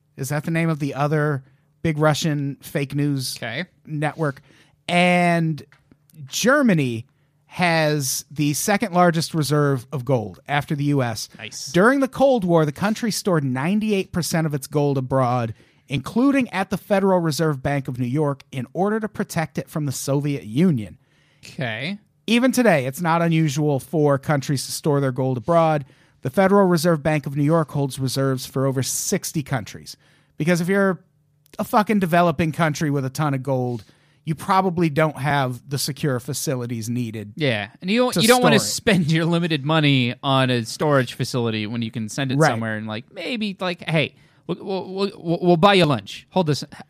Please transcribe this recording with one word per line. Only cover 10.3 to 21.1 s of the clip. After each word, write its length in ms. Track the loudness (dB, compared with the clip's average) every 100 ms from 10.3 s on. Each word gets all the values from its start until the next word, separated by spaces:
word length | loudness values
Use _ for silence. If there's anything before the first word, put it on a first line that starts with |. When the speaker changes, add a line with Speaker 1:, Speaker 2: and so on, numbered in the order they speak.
| -10 -4
Speaker 1:
after 260 | -2 -2 -2
the 100 | 0
U 180 | 0
S. 260 | 0 -4 -10 -14
Speaker 2:
Nice. 300 | -16 -14 -2
Speaker 1:
During 280 | 4 4 4
the 80 | 0
Cold 360 | 2 2 4
War, 220 | 2 2 2
the 60 |
country 400 | 0 -2 -2 -4
stored 320 | -4 0 0
ninety-eight 680 | 0 -2 -2 0 0 -2 -2
percent 340 | -4 -2 -2 -2
of 60 |
its 140 | -4 -4
gold 300 | 0 0 0
abroad, 560 | 0 0 2 0 -2 -6 _ _ -8
including 600 | -6 -4 0 2 2 0
at 200 | -4 -4
the 80 | -6
Federal 420 | 0 2 4 2
Reserve 420 | 2 0 0 0
Bank 260 | -2 -2 -4
of 100 | -4
New 80 | -2
York, 360 | 0 -2 -4 -8
in 140 | -10 -8
order 260 | -2 -2 -2
to 80 | -4
protect 480 | -6 -6 -4 -6 -6
it 120 | -8
from 160 | -4 -4
the 60 |
Soviet 520 | -4 -2 -2 -2 -4 -4
Union. 520 | 2 2 2 -4 -12 _